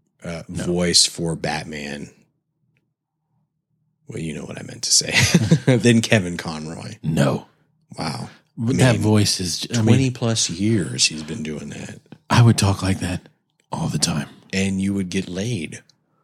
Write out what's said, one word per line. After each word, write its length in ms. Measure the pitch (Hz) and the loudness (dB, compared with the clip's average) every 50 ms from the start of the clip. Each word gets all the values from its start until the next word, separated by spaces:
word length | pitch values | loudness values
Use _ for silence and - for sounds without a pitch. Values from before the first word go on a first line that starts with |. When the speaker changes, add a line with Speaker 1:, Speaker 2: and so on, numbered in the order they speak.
| _ _ _ _ - | _ _ _ _ -12
Speaker 1:
uh, 180 | 87 85 82 80 - | -12 -10 -10 -10 -10
Speaker 2:
No. 160 | 87 87 - | -10 -6 -4
Speaker 1:
voice 420 | 87 87 87 90 85 85 - - | -2 0 0 2 2 4 4 2
for 300 | - - - 85 82 82 | 2 0 -4 -4 -4 -4
Batman? 760 | 76 78 73 76 78 76 78 78 73 71 71 71 73 73 - - _ _ _ _ _ _ _ _ _ _ _ _ _ _ _ _ _ _ _ _ _ _ _ _ _ _ _ _ _ _ _ _ _ _ _ _ _ _ - | -4 -4 -4 -4 -6 -6 -8 -10 -10 -10 -10 -10 -10 -12 -14 -20 _ _ _ _ _ _ _ _ _ _ _ _ _ _ _ _ _ _ _ _ _ _ _ _ _ _ _ _ _ _ _ _ _ _ _ _ _ _ -14
Well, 100 | - 76 | -10 -8
you 160 | 80 80 73 | -8 -8 -8
know 80 | 73 - | -10 -10
what 140 | - - - | -12 -12 -12
I 40 | - | -12
meant 180 | - - - - | -14 -12 -8 -2
to 100 | - - | 0 0
say. 840 | - - - - - - - - 175 113 101 165 135 - 139 127 | 0 2 2 2 2 4 4 4 4 4 4 2 2 4 4 2
<laughs> 0 | |
Than 240 | 113 92 120 117 117 | 4 6 4 4 4
Kevin 360 | 113 - 120 107 90 90 87 | 4 4 2 2 2 0 -4
Conroy. 600 | 85 - 85 80 78 76 78 82 80 78 - 110 - - | -6 -6 -8 -8 -8 -8 -10 -10 -10 -12 -14 -12 -8 -4
Speaker 2:
No. 420 | 78 80 - - - 78 - - - _ _ _ _ _ _ _ - - | -2 0 2 2 2 0 -2 -6 -10 _ _ _ _ _ _ _ -16 -10
Speaker 1:
Wow. 340 | - 90 - - - - - - - _ _ _ - | -8 -6 -6 -6 -8 -10 -12 -14 -20 _ _ _ -4
Speaker 2:
But 160 | 113 117 131 | -2 0 2
Speaker 1:
I 40 | 127 | 4
Speaker 2:
that 140 | 127 127 113 | 4 4 4
Speaker 1:
mean, 80 | 101 101 | 4 4
Speaker 2:
voice 360 | 107 107 107 101 - - - | 4 4 4 4 2 0 -2
is, 280 | 92 85 78 - - - 120 | -2 -4 -4 -6 -6 -4 -2
I 40 | |
mean, 80 | 120 110 | 2 4
Speaker 1:
twenty 260 | 117 120 131 135 127 | 6 6 6 4 2
plus 400 | 127 - 123 117 113 110 - - | 0 -2 -2 -2 0 0 -2 -2
years 560 | 85 87 98 110 113 101 80 - - - - | -2 -2 0 2 2 2 0 -2 -2 0 0
he's 160 | - 80 76 76 | 0 -2 -4 -8
been 220 | 78 80 76 78 | -8 -8 -8 -8
doing 240 | 78 76 76 73 71 | -8 -8 -10 -10 -12
that. 300 | - 82 80 - - - - _ - - _ - | -12 -12 -12 -14 -16 -18 -20 _ -20 -16 _ 2
Speaker 2:
I 140 | - - 120 | 6 8 8
would 160 | 117 107 - | 8 6 6
talk 240 | 104 101 95 - 92 | 4 2 2 2 0
like 160 | 92 95 - | -2 -2 0
that 300 | - 90 90 82 - - _ _ _ _ _ _ _ _ | -2 -4 -6 -6 -8 -14 _ _ _ _ _ _ _ _
all 160 | - - 82 78 | -6 -4 -4 -2
the 100 | - 73 | -2 -2
time. 300 | - 85 82 76 - - - - - _ - | -2 -2 -2 -2 -4 -8 -10 -20 -12 _ -4
Speaker 1:
And 300 | 95 95 98 95 95 98 | -2 0 0 0 0 -2
you 100 | 98 98 | -2 -2
would 160 | 98 95 90 | -2 -2 -4
get 200 | 92 95 92 - | -4 -4 -4 -4
laid 540 | 90 92 101 120 123 90 78 76 - - - _ _ _ _ _ _ _ | -6 -6 -4 -4 -4 -4 -6 -8 -12 -16 -20 _ _ _ _ _ _ _